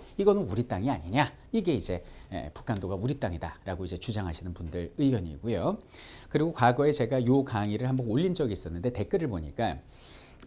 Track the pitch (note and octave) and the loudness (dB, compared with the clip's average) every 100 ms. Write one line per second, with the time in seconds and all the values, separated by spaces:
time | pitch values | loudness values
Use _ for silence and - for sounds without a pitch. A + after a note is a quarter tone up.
0 | - - G3+ G3+ C3+ G2 - G2 B2 G#2 | -8 0 4 4 4 0 0 0 0 -2
1 | D#2+ B2 C3+ - - A3+ F3+ A#2+ - F2 | 0 2 2 0 -4 -2 2 0 0 -4
2 | - - - F2 - - - G2+ F#2+ F#2+ | -6 -18 -10 -8 -8 -8 -4 -4 -2 -2
3 | B2 C3+ G#2+ E2 E2+ - - F2+ F#2 F2 | -2 -2 -2 -2 -6 -8 -6 -6 -4 -6
4 | - G#2 F#2 F2 F#2 E2+ D#2+ E2+ E2+ - | -4 -2 -2 -4 -8 -8 -6 -6 -6 0
5 | C#3 A#2+ E2+ C#2+ A#2 G2+ B2 G#3 - - | 2 2 -2 -6 -2 0 0 -2 -6 -20
6 | - - - D3 D#3+ - B2 B2 C#3+ D3 | -18 -18 -4 0 0 4 6 6 4 4
7 | A#2 C3 A#2 C3+ C3 A2 G#2 G#2+ B2+ C3 | 2 2 4 4 4 0 0 0 0 0
8 | A#2+ A#2 F#3 E3+ C3 F#2 E2 E2+ B2 B2 | 2 2 2 2 0 -2 -4 -4 -2 -2
9 | G2+ F#3+ D#3 F2+ D2+ - A2 C2 - - | 0 0 0 -4 -4 -2 -2 -2 -10 -20
10 | - - - - | -20 -20 -20 -18